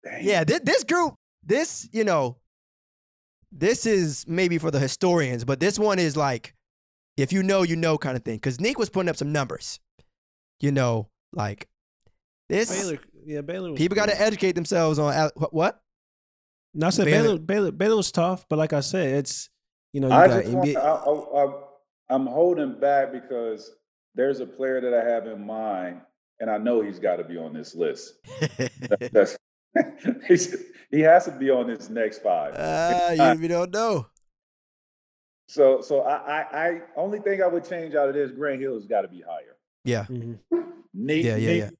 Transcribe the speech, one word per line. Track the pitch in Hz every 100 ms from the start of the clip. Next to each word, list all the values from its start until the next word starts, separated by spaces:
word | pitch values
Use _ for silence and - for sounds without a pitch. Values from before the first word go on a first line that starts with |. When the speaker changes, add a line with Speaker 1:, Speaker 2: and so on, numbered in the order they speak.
| -
Speaker 1:
Dang. | -
Speaker 2:
Yeah, | 190 190
thi-, | 160 311
this | 262 415
group, | 247 349 320 - _ _
this, | - 240 320 - 226
you | 220
know, | 208 165 127 120 _ _ _ _ _ _ _ _ _ _ _
this | 143 180 240
is | 226 202 165 139 -
maybe | 170 180 170
for | 160
the | 143
historians, | - - 185 175 135 120
but | 120 131
this | 180 202
one | 214 185
is | 165 147
like, | 139 120 - _ _ _ _ _ _
if | - 135
you | 190
know, | 190 196
you | 175
know | 165 165 156
kind | 143 127
of |
thing. | 120 110
'Cause | 135 127
Nick | 208 277
was | 214
putting | 190 175
up |
some | 156 143
numbers. | 147 131 - - - _ _ _ _ _ _ _ _
You | 143
know, | 139 123 113 98 _ _
like, | - 104 101 - _ _ _ _ _ _ _ _
this | 190 226
Speaker 3:
Baylor, | 185 196 147 _ _
yeah, | 156 147
Baylor | 143 185 180
was | 143
Speaker 2:
people | 170
gotta | 202 208
Speaker 3:
cool. | 196
Speaker 2:
educate | 214 214 190
themselves | 175 165 190 160 151
on | 147
Al-, | 139 151
wh-, | - 156
what? | 160 185 - _ _ _ _ _ _ _ _ _
Speaker 3:
No, | 151 165
I |
said | -
Speaker 2:
Baylor | 151 202
Speaker 3:
Baylor, | 226 175
Baylor, | 160 208 185
Baylor | 156 208 220
was | 180
tough, | - 170 185 _
but | 156
like | 156
I | 147
said, | - 190 143
it's, | 139 135 - - _ _ _ _
you | 143
know, | 135
you |
Speaker 1:
I | 123 165
Speaker 3:
got | 117
Speaker 1:
just | 107
want | 123 143
Speaker 3:
N |
B | 131
A. |
Speaker 1:
I, | 143
I, | 156 139 151 - 139
I, | 139 - - - _ _ -
I'm | 131
holding | 131 135 175 170 139 113
back | 139 139 139
because | 131 - 123 117 107 - _ _ _ _
there's | - 135 135
a |
player | 117 - 131 131
that | 123
I | 120 117
have | 117 110
in | 101
mind, | 101 110 110 95 90 87 _ _ _ _
and | 110
I | 107
know | 113 117
he's | 104 90
gotta | 95 87
be | 82 87
on | 80
this | 78 76
list. | 82 80 - - _ - -
Speaker 2:
<laughs> | 156 - 127 - 131
Speaker 1:
That, | 104 120
that's, | 107 98 - _ _ _
<laughs> | - - - - 240 -
he's, | 175 - - - - -
he | 147
has | 156 175
to | 180
be | 135 135
on | 127 120
this | 110 101
next | 113 110 -
five. | 104 85 73
Speaker 2:
Uh, | - 78 78 - 175 175
you, | 165
Speaker 1:
Uh, | 170 165
Speaker 2:
we | 165
don't | 175 180
know. | 202 226 175 110 _ _ _ _ _ _ _ _ _ _ _ _ _ _
Speaker 1:
So, | 147 135 131
so | - 143
I, | 127 143 - 151
I, | 147 147 170
I, | 170 -
only | - 190 208
thing | 208 196
I | 180
would | 170 170
change | 175 160
out | 147 139
of |
this, | 143 135
Grant | 127 147 135
Hill's | 135 117
gotta | 101 107 92
be | 90
higher. | 82 80 60 _ _ _
Speaker 2:
Yeah. | 123 117
Speaker 3:
Mm-hmm. | 107 123 117 113 _ 349 - - _
Speaker 1:
Nick, | 190 254 156
Speaker 2:
Yeah, | 117 110
yeah, | 113
Speaker 1:
Nick, | 170
Speaker 2:
yeah. | 101